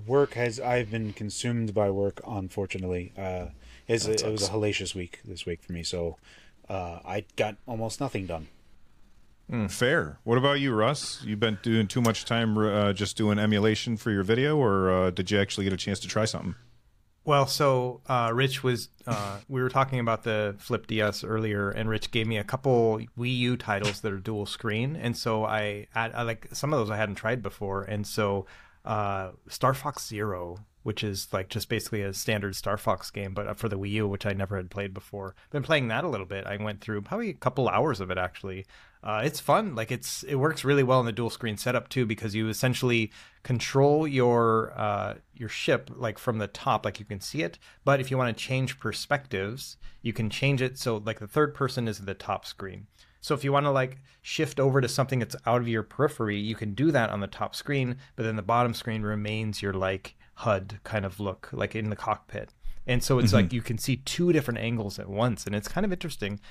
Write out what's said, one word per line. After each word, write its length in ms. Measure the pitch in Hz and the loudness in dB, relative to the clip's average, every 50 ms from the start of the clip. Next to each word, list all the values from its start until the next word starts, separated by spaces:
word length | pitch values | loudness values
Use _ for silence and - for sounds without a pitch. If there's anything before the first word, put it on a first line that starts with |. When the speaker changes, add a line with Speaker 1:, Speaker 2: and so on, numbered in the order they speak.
| 104 | 0
Speaker 1:
work 280 | 110 131 143 143 - - | 4 4 6 6 4 2
has, 260 | 120 120 120 113 123 | 0 0 0 0 -2
I've 300 | - 127 123 123 117 104 | 0 2 2 2 2 0
been 220 | 110 113 110 104 101 | -2 -2 -2 -4 -4
consumed 600 | - 107 101 - - - 120 120 117 113 107 95 | -6 -6 -6 -6 -4 -2 -2 0 0 0 0 2
by 160 | 107 104 101 | 4 4 4
work, 320 | 95 98 101 98 - - - | 4 2 2 0 -2 -4 -8
unfortunately. 840 | 113 113 101 95 90 - 104 98 - - 95 92 90 90 87 87 - - | -6 -6 -6 -6 -4 -4 -4 -4 -4 -4 -4 -4 -2 -2 -4 -4 -8 -10
Uh, 300 | 98 95 92 92 90 90 - - - - - - - - | -8 -6 -6 -4 -4 -6 -8 -12 -14 -20 -20 -20 -16 -2
it's 180 | - 113 113 107 | 0 0 0 2
Speaker 2:
That 160 | 107 110 104 | 0 0 0
Speaker 1:
a, 60 | 101 | 0
it 40 | 107 | 0
was 100 | 107 107 | 0 0
a 40 | 98 | 0
Speaker 2:
sucks. 100 | 92 110 | 0 0
Speaker 1:
hellacious 400 | 110 104 104 101 - 95 87 - | 0 2 2 0 0 -4 -4 -6
week 240 | 95 87 - - - - | -6 -8 -8 -12 -16 -16
this 200 | 110 92 82 - | -14 -14 -10 -8
week 160 | 90 85 - - | -8 -8 -8 -8
for 100 | - 87 | -8 -8
me, 100 | 85 82 | -6 -6
so, 340 | - 92 87 85 85 - - _ - - - - - - _ - - | -4 -4 -2 -2 -4 -4 -8 _ -20 -20 -20 -20 -20 -20 _ -12 -8
uh, 300 | 98 95 87 85 85 85 - | -6 -6 -6 -6 -10 -12 -10
I 200 | 85 95 107 - - _ | -6 -6 -6 -6 -6 _
got 220 | - 110 107 101 - - | -2 -2 -2 -2 -8 -10
almost 320 | 127 117 113 113 110 - - | -8 -6 -4 -4 -6 -4 -4
nothing 260 | 143 127 - 107 95 | -4 -4 -4 -4 -4
done. 220 | 85 85 80 78 - - - - - - - - - - - - - - - - - - _ _ - | -4 -6 -8 -8 -12 -18 -20 -20 -20 -20 -20 -20 -20 -20 -20 -20 -20 -20 -20 -20 -20 -20 _ _ -6
Speaker 3:
Mm, 200 | 131 117 104 90 | -2 -2 -2 -2
fair. 480 | - - 123 127 160 165 87 73 71 - - | 0 2 2 4 4 2 0 -2 -6 -8 0
What 140 | 113 117 | 2 4
about 220 | 127 131 143 143 143 | 4 4 4 2 2
you, 140 | 139 135 117 | 2 2 2
Russ? 500 | 107 110 127 151 - - - - - 127 | 4 4 2 2 0 -4 -8 -8 -8 -6
You 120 | 107 107 | -6 -2
been 220 | 104 117 110 107 - - | 0 2 0 0 0 0
doing 240 | 117 113 110 104 | 2 4 4 4
too 140 | 95 - 131 | 2 2 2
much 220 | 120 113 107 - - | 2 2 2 2 0
time, 340 | - 117 117 117 110 107 | 0 0 2 2 2 2
uh, 360 | 107 107 107 98 104 101 101 98 | 4 4 4 4 4 4 4 2
just 240 | 95 101 92 - | 2 -2 -2 0
doing 220 | - 110 104 104 104 | 0 2 2 4 4
emulation 580 | 107 107 107 101 104 110 107 - - 123 113 | 4 4 4 4 4 4 4 2 0 -2 -4
for 140 | 101 - 117 | -2 0 0
your 120 | 104 98 92 | 0 2 2
video, 340 | 98 113 123 135 147 156 | 2 2 4 4 2 4
or, 340 | 151 131 107 98 95 95 92 | 4 4 4 4 4 4 4
uh, 180 | 92 92 92 90 | 4 4 4 2
did 220 | 90 101 92 92 | 2 0 0 2
you 80 | 104 101 | 4 4
actually 240 | 98 - - - 98 | 4 2 0 0 0
get 100 | 98 95 | 0 0
a 40 | |
chance 220 | 90 - 104 98 - | 0 -2 -2 -4 -4
to 60 | - | -4
try 180 | 92 - 107 110 | -4 0 0 0
something? 300 | 107 - 85 - 92 - - - - - - _ _ _ _ _ _ _ _ _ | 0 -2 -4 -6 -6 -8 -8 -14 -20 -20 -20 _ _ _ _ _ _ _ _ _
Speaker 4:
Well, 220 | 156 143 139 135 | 2 4 4 4
so, 540 | 135 - - 151 139 131 127 123 127 123 - - | 2 2 2 4 4 4 4 2 0 -4 -8 -4
uh, 240 | - 131 123 117 113 113 | -2 0 2 2 2 2
Rich 300 | 123 135 135 135 - - | 2 2 2 0 0 0
was, 260 | 127 123 113 - - _ _ - | 0 0 0 -4 -10 _ _ -6
uh, 320 | 123 113 104 101 98 98 101 - | -4 -4 -2 -2 -6 -8 -10 -10
<laughs> 60 | - | -6
we 120 | 135 127 | -2 -2
were 80 | 127 127 | 0 2
talking 300 | - 135 131 135 131 127 | 4 2 2 4 2 0
about 240 | 117 113 113 - - | 2 2 0 0 0
the 320 | 117 110 107 104 104 98 98 | 0 0 2 0 -2 -4 -6
Flip 280 | - - 120 101 - | -4 -4 -4 -4 -2
D 140 | - 113 107 | -2 0 2
S 220 | 104 104 101 - - | 2 2 2 -2 -4
earlier, 460 | 101 110 110 113 107 104 101 101 101 | -2 -2 0 0 0 0 0 0 0
and 180 | 101 110 110 110 | -2 -2 0 0
Rich 220 | 110 107 - - | 0 -2 -2 -2
gave 160 | - 113 110 | 0 0 0
me 100 | 110 113 | 2 0
a 60 | 104 101 | -2 -2
couple 580 | - 131 131 - 135 127 117 117 113 110 110 113 - - | -2 -6 0 2 4 4 6 6 4 4 0 -2 -8 -8
Wii 200 | 117 123 123 127 123 | -4 -2 -2 0 0
U 180 | 123 123 127 | 2 0 0
titles 440 | 123 - 113 104 101 104 104 98 - | 0 0 0 0 0 0 -2 -2 -2
that 120 | - 107 98 | -4 -4 -4
are 60 | 98 | -4
dual 260 | 92 113 110 104 101 | -4 -4 -4 -4 -4
screen, 500 | - - - - 107 104 110 127 139 160 | -6 -8 -4 -2 -2 0 0 0 -2 -4
and 220 | - - 120 117 | -2 -2 -4 -4
so 260 | - - 117 110 110 107 | -2 -2 0 0 0 0
I, 420 | 107 110 107 104 104 101 104 107 - - | 0 0 0 0 -2 -4 -6 -10 -6 -4
I, 140 | 113 117 117 | -2 -2 -2
I, 120 | 117 120 | -2 -2
like, 260 | 120 113 110 - - - - | -2 -2 -4 -6 -8 -12 -6
some 180 | - - 143 | -4 -2 0
of 80 | 156 127 | 2 2
those 100 | 110 104 | 2 0
I 60 | 107 | 0
hadn't 180 | 104 110 101 98 | 0 0 -2 -2
tried 260 | - - 113 123 123 | -2 -2 -2 -2 -2
before, 420 | 101 95 - - 104 98 98 98 98 | -4 -8 -8 -6 -6 -4 -4 -4 -4
and 220 | 98 107 104 104 | -4 -4 -4 -4
so, 400 | - - 113 107 101 98 98 95 - - - - - _ _ - | -4 0 0 2 2 2 0 -2 -6 -12 -20 -20 -20 _ _ -6
uh, 460 | - 110 107 104 101 98 95 95 92 - - _ | -4 -2 0 0 -2 -2 -4 -6 -8 -10 -16 _
Star 260 | - - - - 131 135 | -16 -4 2 2 2 2
Fox 340 | 135 - 147 - - - | 2 -4 -6 -6 -6 -10
Zero, 500 | - 113 101 107 104 92 90 87 85 87 104 107 - _ _ - | -8 -6 -4 -2 -2 -2 -4 -6 -8 -10 -12 -14 -20 _ _ -6
which 200 | 113 104 - 113 | -6 -4 -2 -2
is, 240 | 104 98 92 - - - | -2 -2 -4 -6 -4 -4
like, 160 | 95 95 - | -4 -4 -4
just 200 | - 107 - - | -4 -6 -2 -2
basically 320 | 117 107 - - 117 104 | -2 -2 -2 -2 -4 -2
a 120 | 98 98 95 | -2 -4 -4
standard 420 | - - - 110 101 101 98 92 | -4 -2 0 0 0 0 -2 -4
Star 220 | - - 104 104 | -4 -2 -2 -2
Fox 340 | 107 - 113 95 - - - | 0 0 -2 -2 -2 -4 -8
game, 220 | - 104 101 95 95 | -8 -8 -8 -6 -4
but, 140 | 101 104 | -4 -4
uh, 60 | 104 101 | -4 -4
for 140 | - - | -4 -4
the 100 | 110 101 | -4 -2
Wii 140 | 95 101 101 | -2 -2 -2
U, 160 | 104 110 107 | 0 0 0
which 180 | 101 98 98 - | 0 -2 -2 -2
I 60 | 104 98 | -2 -2
never 220 | 98 98 95 104 | -2 -2 -2 -2
had 140 | 95 92 90 | -4 -6 -6
played 220 | - 101 101 98 95 | -6 -6 -6 -6 -8
before. 420 | 101 - - - 101 98 95 - - - _ | -10 -12 -12 -10 -10 -10 -10 -12 -16 -16 _
Been 140 | - 147 131 | -4 -4 0
playing 260 | 147 160 147 127 113 | 2 2 2 4 2
that 140 | 110 127 165 | 0 0 0
a 40 | |
little 180 | 170 123 98 95 | -2 -2 -4 -4
bit. 200 | 90 98 98 95 | -6 -6 -8 -6
I 80 | 98 101 | -6 -6
went 240 | 101 107 107 101 - | -4 -4 -6 -6 -6
through 200 | - - 107 101 | -6 -4 -4 -4
probably 280 | 101 - 180 220 233 208 | -4 -4 -6 -4 -4 -4
a 40 | - | -6
couple 340 | - - 127 - 143 127 | -2 -4 -2 0 2 2
hours 320 | 95 90 107 135 160 123 95 | 4 4 4 2 2 0 -2
of 100 | 95 90 | -2 -2
it, 80 | 92 | -2
actually. 480 | 92 90 90 - - - 98 92 95 95 - - - - - _ _ - | -2 -2 -4 -6 -8 -10 -10 -10 -10 -12 -14 -20 -20 -20 -20 _ _ -6
Uh, 180 | 107 107 107 120 | -4 -2 -2 -2
it's 160 | 156 135 - | -2 -4 -2
fun. 360 | - - 151 196 220 196 131 | 2 2 4 4 2 0 -2
Like, 160 | 113 113 - | -4 -4 -4
it's, 320 | 131 120 - - - - - | -4 -6 -6 -8 -8 -8 -6
it 120 | 135 147 | -2 0
works 280 | 131 135 160 151 - - | 2 2 2 0 0 2
really 180 | 135 143 139 135 | 4 4 6 6
well 160 | 123 131 127 | 6 6 4
in 40 | 120 | 4
the 60 | 117 | 2
dual 180 | 101 117 120 113 | 0 -2 -2 -4
screen 280 | - - - 113 104 | -4 -4 -4 -4 -4
setup 300 | - - 123 123 117 - - | -2 0 0 0 0 -2 0
too, 160 | - 131 123 | 0 0 2
because 280 | 107 110 - 113 107 98 | 2 0 -2 -2 -2 0
you 120 | 110 110 110 | 0 0 0
essentially 600 | 107 - - 127 120 - 127 123 120 113 110 104 - - - - _ _ - | 0 2 2 2 2 2 2 4 4 4 2 0 -4 -12 -20 -20 _ _ -4
control 640 | - 123 117 - - - 135 139 143 147 156 160 | -2 -2 -2 -2 2 4 6 8 8 6 6 4
your, 640 | 151 139 127 123 123 120 117 117 113 110 110 110 123 - | 2 4 4 6 6 6 6 6 6 6 4 2 0 -4
uh, 380 | - 110 104 101 101 98 101 104 - - _ _ | -2 -2 0 0 0 -2 -4 -6 -8 -14 _ _
your 140 | - 117 104 | -10 -10 -8
ship, 400 | - - - 165 139 117 - - - | -6 -2 2 2 2 2 0 -6 -8
like, 240 | - 123 110 104 | -4 -4 -4 -4
from 200 | - - 127 113 | -2 -2 -2 0
the 100 | 110 104 | 0 -2
top, 380 | 98 - - - 139 113 107 - | -4 -6 -4 0 2 2 2 2
like, 140 | 107 - - | -2 -4 -6
you 60 | 104 | -8
can 140 | - 104 95 | -10 -10 -10
see 240 | - - - 156 165 | -8 -6 -4 -4 -4
it. 160 | 165 - - - - - _ _ | -4 -6 -10 -18 -20 -20 _ _
But 140 | 139 143 135 | 4 4 4
if 100 | 131 131 | 2 0
you 80 | 131 | 0
wanna 160 | 131 127 120 110 | 0 2 0 0
change 460 | - - - 127 131 131 127 - - | -4 -4 -2 0 0 0 -2 -4 -4
perspectives, 960 | - 110 101 - - - 147 143 - - - 95 95 101 120 139 - - - - - - - - | -6 -6 -4 -4 -2 -2 -2 -2 -2 -4 -4 -2 -2 -2 -4 -8 -12 -14 -14 -14 -14 -14 -14 -6
you 120 | - 117 107 | -6 -4 -2
can 160 | - 110 104 | -2 -2 -4
change 320 | - - 139 139 139 123 | -2 0 2 2 2 2
it 160 | 131 127 135 | 0 -2 -4
so, 200 | - - 123 113 | -4 -2 -2 -2
like, 220 | 104 104 113 107 - | -2 -2 -6 -6 -6
the 80 | 107 | -10
third 260 | 101 - 151 151 - 139 | -2 2 2 2 2 2
person 340 | - 139 131 - 127 117 | -2 -2 -2 0 -2 -2
is 120 | 113 104 - | -2 -4 -4
the 140 | 98 98 95 | -6 -8 -8
top 320 | - - - 98 - - | -6 -4 -4 -4 -4 -4
screen. 420 | - - - 98 95 92 95 104 - _ _ - _ _ _ | -10 -12 -12 -12 -12 -12 -14 -16 -18 _ _ -20 _ _ _
So 120 | - - 147 | -4 -4 -2
if 100 | 135 135 | 0 0
you 80 | 139 139 | 2 4
wanna, 180 | 139 147 143 | 4 4 4
like, 280 | 135 131 131 131 - - - - _ _ | 4 2 2 0 -4 -10 -18 -20 _ _
shift 380 | - - - - 156 - - - | -10 -6 -2 -2 -2 0 2 2
over 220 | 135 139 131 139 | 2 4 6 4
to 60 | 123 120 | 4 4
something 300 | - - 131 135 135 123 | 2 0 0 2 2 0
that's 160 | 110 - - - - | 0 -2 -4 -4 0
out 160 | 117 120 123 | 2 2 2
of 60 | 120 | 2
your 160 | 117 113 110 104 | 2 0 0 -2
periphery, 540 | - - - 143 147 143 - 113 107 104 101 | -4 0 0 0 0 2 0 -2 0 0 -2
you 160 | 104 110 107 | -2 -4 -4
can 180 | - 110 104 98 | -4 -4 -4 0
do 180 | 110 143 165 | 2 2 4
that 180 | 143 127 113 101 | 4 4 2 2
on 100 | 98 101 | 0 -2
the 60 | 98 | -4
top 260 | 95 - - 104 - - | -6 -4 -6 -6 -6 -6
screen, 420 | - - - 143 139 131 123 123 135 - - _ | -8 -4 -2 0 0 0 0 -2 -6 -10 -14 _
but 60 | - 113 | -4 -2
then 140 | 113 110 | -2 -2
the 40 | 107 | -2
bottom 320 | 95 104 117 120 123 117 113 | 0 2 4 4 4 2 0
screen 300 | - - 120 110 110 104 | -2 -4 -4 -4 -2 -2
remains 580 | 104 107 104 104 107 107 110 110 107 98 - | -2 -2 -2 -2 -2 -2 -2 -2 -2 -4 -2
your, 120 | 101 98 95 | -2 -2 0
like, 420 | 95 95 95 98 92 - - - _ - - _ | 2 0 0 0 -2 -6 -12 -18 _ -20 -20 _
hud 440 | - - 117 101 95 95 98 104 - - | -2 0 2 2 2 0 -6 -12 -14 -8
kind 220 | - 113 107 98 | -4 -2 -2 -2
of 160 | 95 92 - | -2 -4 -4
look, 280 | 104 95 95 - - - - | -4 -6 -6 -6 -10 -10 -4
like, 200 | - 104 107 - | -4 -4 -2 -2
in 160 | 110 107 107 | -4 -4 -4
the 60 | 101 | -4
cockpit. 580 | - - 110 107 - - - - - - - _ _ - - - - - | -4 -2 -4 -4 -4 -6 -10 -10 -10 -10 -10 _ _ -8 -6 -6 -4 -2
And 160 | - 123 123 - | 0 0 2 2
so 160 | - 135 123 | 4 4 4
it's 80 | 117 | 6
Speaker 3:
Mm-hmm. 80 | 107 95 | 6 6
Speaker 4:
like 180 | 107 95 85 127 | 6 4 4 2
you 80 | 120 | -2
can 160 | - - 113 | -2 -2 -4
see 200 | 104 - - 127 | -2 -2 -2 -2
two 340 | - - - - - 175 175 | -2 -2 -6 -2 2 4 4
different 300 | 170 151 135 - 117 107 | 4 4 2 0 -2 -2
angles 360 | 107 117 120 113 101 101 - | -2 -2 -2 -2 -2 -4 -6
at 100 | - 98 95 | -8 -8 -4
once, 360 | 98 104 120 123 107 - - | 0 2 2 2 2 -2 -4
and 80 | 98 104 | -2 -2
it's 140 | 104 - | -2 -2
kind 180 | - - 175 208 | -2 -2 0 0
of 60 | 202 | 0
interesting, 480 | 185 - - 156 - - - 196 208 - - - | 0 -2 -4 -8 -6 -4 -4 -4 -4 -6 -8 -14